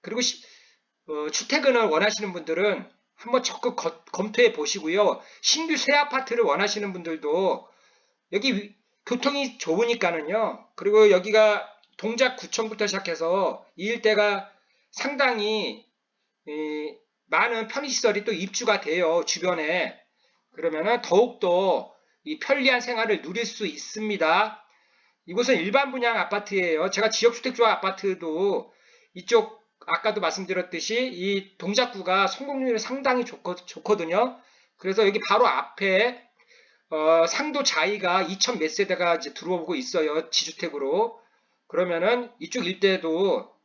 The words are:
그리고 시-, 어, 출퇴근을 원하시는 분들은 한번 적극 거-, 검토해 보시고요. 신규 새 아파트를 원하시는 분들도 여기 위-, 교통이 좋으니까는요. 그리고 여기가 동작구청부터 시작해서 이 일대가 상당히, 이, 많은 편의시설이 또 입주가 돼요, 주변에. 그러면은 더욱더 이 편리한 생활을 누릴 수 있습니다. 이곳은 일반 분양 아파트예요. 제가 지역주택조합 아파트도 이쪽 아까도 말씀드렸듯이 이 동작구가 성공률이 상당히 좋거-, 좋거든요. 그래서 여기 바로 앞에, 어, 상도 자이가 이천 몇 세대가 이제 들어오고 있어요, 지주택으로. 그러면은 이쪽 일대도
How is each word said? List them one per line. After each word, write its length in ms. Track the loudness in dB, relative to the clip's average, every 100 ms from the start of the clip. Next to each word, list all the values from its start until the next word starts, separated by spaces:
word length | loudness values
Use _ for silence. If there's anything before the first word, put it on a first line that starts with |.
그리고 200 | -8 -4
시-, 220 | -4 -4 -14 -20 _ _ _ _ -10
어, 240 | -8 -4
출퇴근을 520 | -6 -2 0 4 4
원하시는 500 | 4 2 2 0 -6
분들은 580 | -8 -4 0 0 -2 -8 _ _
한번 280 | _ -2 -2
적극 320 | -2 -4 -4 -4
거-, 260 | -8 -8 -16
검토해 460 | -8 -6 4 4
보시고요. 680 | 4 -4 -4 -2 2 2 2 -8 -6
신규 340 | -2 0 0 -2
새 160 | 2
아파트를 480 | 2 2 -2 -2 0
원하시는 500 | 2 2 0 -2 -6
분들도 760 | -8 -8 -6 -2 0 0 -2 -6 _ _ _ _ _ _
여기 240 | -2 0 -2
위-, 180 | -4 _ _ _ -8
교통이 520 | -2 -2 -2 -4 -6
좋으니까는요. 1120 | -2 0 2 2 0 -2 -2 -2 -2 -4 -16
그리고 360 | -6 2 8 8
여기가 600 | 8 6 6 6 4 -4 -16 _ _
동작구청부터 880 | -6 2 0 0 -8 -6 -6 -2 -4
시작해서 760 | -4 -6 -4 0 2 0 -2 -12 -8
이 80 |
일대가 680 | -6 0 2 4 2 0 -6 _ _ _ _
상당히, 960 | -8 -6 0 0 2 -2 -2 -4 -8 _ _ _ _ _ _ -12
이, 480 | -8 -6 -6 -8 -12 _ _ _
많은 420 | 0 0 0 -4
편의시설이 560 | -8 -4 0 0 0
또 80 | -2
입주가 480 | -4 -4 -4 0 0
돼요, 420 | 0 0 2 2 0
주변에. 760 | -2 -2 -2 -2 -2 -2 -6 _ _ _ _ _
그러면은 480 | -6 -4 -2 0 0
더욱더 920 | 2 4 4 2 0 2 2 0 -2 -18 _ _
이 140 | -12 -10
편리한 420 | -2 2 2 2
생활을 420 | 0 -2 0 0
누릴 220 | -2 -6
수 220 | -6 -6 -8
있습니다. 1000 | -8 -14 -8 -6 0 2 4 2 -4 _ _ _ _ _ _ -8
이곳은 300 | -2 2 2
일반 360 | 2 0 0
분양 240 | 0 0 0
아파트예요. 720 | -2 -4 -2 -2 0 0 0
제가 200 | 0 0
지역주택조합 680 | 4 2 2 -6 2 2 4
아파트도 920 | -2 -4 -4 -4 -4 -2 0 0 -4 _ _ _ _
이쪽 480 | -20 4 4 4 -6 _ _ -4
아까도 340 | -2 0 0
말씀드렸듯이 920 | -2 -4 -4 -4 -4 -8 -4 -2 -2
이 440 | -4 -4 -4 -6 _
동작구가 680 | -4 0 0 -2 0 2 0
성공률이 520 | -2 -6 -4 0 -2
상당히 460 | -2 -4 0 0
좋거-, 420 | -2 -8 -10 -10 -12
좋거든요. 720 | -14 -2 -2 0 0 0 -2 _ _ _ _
그래서 280 | -4 2 2
여기 140 | 2 2
바로 180 | 4 4
앞에, 760 | 2 -4 -4 0 2 2 -2 _ _ _ _ _ _ _
어, 360 | 0 4 6 6
상도 360 | 2 -4 -2
자이가 600 | 0 0 0 0 0 0
이천 360 | 0 -2 -2 0
몇 100 | -2
세대가 480 | -2 -2 0 0 0
이제 180 | -2
들어오고 400 | -12 -4 -4 -4
있어요, 540 | -6 -4 -2 0 -2 -2
지주택으로. 920 | -2 -4 -6 -8 -6 -2 0 0 -4 _ _ _ _ _
그러면은 600 | -2 0 2 2 2 -2 _
이쪽 260 | -8 -4 -4
일대도 880 | 2 2 2 0 0 2 0 -4 _